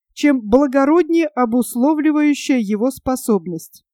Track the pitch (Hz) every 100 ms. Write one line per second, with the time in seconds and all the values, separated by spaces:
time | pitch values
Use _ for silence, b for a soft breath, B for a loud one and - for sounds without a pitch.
0 | _ - 294 262 208 254 285 277 269 339
1 | 320 330 302 - 247 240 233 240 269 311
2 | 311 302 294 285 - 262 202 208 247 -
3 | - 254 - 202 165 165 - - _